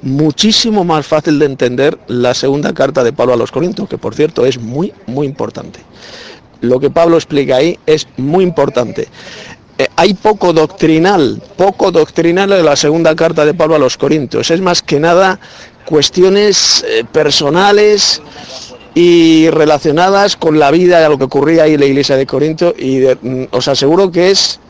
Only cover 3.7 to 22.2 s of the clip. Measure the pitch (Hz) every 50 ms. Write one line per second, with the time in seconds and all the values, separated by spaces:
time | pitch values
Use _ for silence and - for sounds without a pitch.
3.7 | 208 - 208 - - - - 117 110 - 147 156 - - 120 131 131 127 113 107
4.7 | 123 143 175 214 - - - - 120 139 147 139 139 - 113 107 - - - 90
5.7 | 95 - - _ - - - - - - - - - - _ - _ - - 117
6.7 | 127 127 131 139 - 165 170 170 165 165 - - 156 143 139 135 135 127 143 170
7.7 | 175 - _ - 156 156 - - _ - 127 139 156 185 190 180 170 - 139 135
8.7 | 135 120 123 110 95 - 113 - _ - - - - - - - - _ _ _
9.7 | - - 135 - - - 170 196 202 - - 214 214 202 - 180 165 160 156 151
10.7 | - - - 160 160 160 165 190 208 185 147 117 107 - - - - - 180 196
11.7 | 202 - - 196 180 175 156 - - - 165 170 170 185 196 196 196 190 170 156
12.7 | 147 - - 147 151 165 165 165 156 160 170 165 160 - 151 151 147 165 165 156
13.7 | 160 151 139 131 - - - 139 151 156 139 - - 113 113 - 165 170 185 180
14.7 | 180 - - - 160 139 151 170 175 180 190 190 - - - - - - - -
15.7 | - _ - - 160 156 139 - - 185 180 190 190 202 208 214 190 - - -
16.7 | - - - 110 110 113 117 - - 156 151 147 143 - 156 143 151 175 190 202
17.7 | 208 202 208 208 208 202 - - - - - - - - - - - - - -
18.7 | - - - - - 175 175 175 175 170 165 160 160 160 160 160 147 156 156 151
19.7 | 151 143 - 165 143 160 180 185 196 196 202 202 - - - 165 151 156 147 139
20.7 | 147 170 180 175 180 170 160 151 151 135 135 127 - 139 139 151 165 165 156 156
21.7 | 156 147 143 139 135 139 139 - 143 131